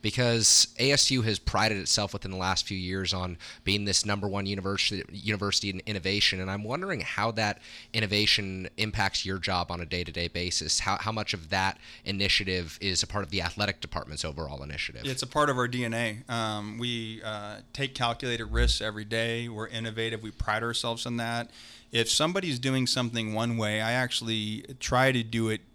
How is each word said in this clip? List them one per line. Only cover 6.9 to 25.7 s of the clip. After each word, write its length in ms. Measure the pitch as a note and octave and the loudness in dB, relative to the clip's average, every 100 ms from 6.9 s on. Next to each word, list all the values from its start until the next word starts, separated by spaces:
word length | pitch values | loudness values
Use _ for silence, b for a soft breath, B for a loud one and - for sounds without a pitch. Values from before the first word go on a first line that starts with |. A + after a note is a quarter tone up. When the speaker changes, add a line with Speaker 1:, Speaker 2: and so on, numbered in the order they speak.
| B2 | -4
Speaker 1:
how 320 | E2 - A2 | -4 0 0
that 260 | A2 G#2+ G2+ B B B | 2 0 0 B B B
innovation 760 | A2 G#2+ G#2 G#2+ - G2 F#2 F#2 - | -2 2 4 4 4 0 -6 -8 -4
impacts 500 | G#2+ G#2+ G2 - F#2 | -2 2 0 0 -2
your 140 | F#2+ | -2
job 320 | F2 F#2 F2 | 0 0 0
on 80 | F2 | -4
a 60 | E2+ | -4
day-to-day 420 | F2 F2 E2 E2+ | -4 -4 -2 -4
basis. 500 | F2 F2+ - D#2 - | -2 -2 -2 0 0
How, 200 | - G2 | 2 0
how 120 | A2 | 0
much 240 | A2 G#2 | -2 -2
of 160 | G2 D#2+ | -4 0
that 280 | G2 F#2+ - B B | 2 2 0 B B
initiative 760 | - G2 G2 - F#2+ F#2 E2+ - | -6 0 2 2 2 -2 -2 -4
is 220 | G2 F2+ | -2 0
a 60 | - | -2
part 160 | G#2 | -4
of 60 | F#2+ | -2
the 120 | G2 | -2
athletic 380 | F2 G2 G#2 G2 | -2 0 -2 -2
department's 440 | - E2+ - D2+ | -6 -6 -6 -6
overall 380 | E2 C#2 D2+ C#2 | -6 -4 -6 -6
initiative? 420 | C#2 C#3 - A2+ | -8 -6 -6 -6
Speaker 2:
It's 200 | C3 C3 | -6 -4
a 20 | C3 | -2
part 240 | D3+ D3 | 2 4
of 80 | B2+ | 4
our 80 | A#2+ | 2
D 180 | B2 | 2
N 100 | A#2+ | 0
A. 240 | A#2 A#2 G#2+ - | 0 -2 -4 -4
Um, 500 | A#2 A2 G#2+ G#2 A2 | -2 -2 -2 -6 -4
we, 420 | A#2+ A#2 A2+ A2 | -4 -2 -6 -8
uh, 320 | A2 G#2+ G#2 G#2 - | -8 -8 -8 -12 -14
take 240 | - C#3 C3+ | -6 -4 0
calculated 480 | B2 A#2 C3 A#2 | 0 0 -2 -2
risks 360 | A2 A2+ A#2+ - | 0 4 4 4
every 240 | G#2+ G#2+ | 0 -4
day. 440 | G#2+ A2+ A#2 A#2 A#2+ | -2 0 0 0 -4
We're 180 | G#2+ A2 | -6 -6
innovative. 560 | A#2 A2+ A2 A2+ A2 | -6 -6 -2 -2 -2
We 80 | G#2+ | -8
pride 320 | - - G#2+ | -4 0 2
ourselves 300 | A#2 A#2 A#2+ | 2 0 -2
in 240 | A#2 A#2+ A#2+ | -4 -4 -2
that. 340 | A#2 A#2 A#2+ B B B B | -2 -2 -6 B B B B
If 200 | A#2 A2+ | 0 4
somebody's 480 | - D#3 F#3 F#3 B2 | 4 4 2 0 -2
doing 280 | C3 C3 B2 | 0 2 2
something 460 | - A#2+ A#2 A2 | 2 0 -2 -2
one 240 | G#2+ A#2 A2+ | 0 0 2
way, 240 | G#2+ G#2+ | 2 2
I 120 | A2 | 2
actually 760 | B2 B2 - A#2 A2 G#2+ A2 - - | 2 0 -2 0 -2 -2 -4 -8 -8
try 320 | - B2+ C3 | 2 6 6
to 120 | B2+ | 4
do 260 | A2+ A2+ A2 | 2 2 2
it 140 | A2 - | 0 -4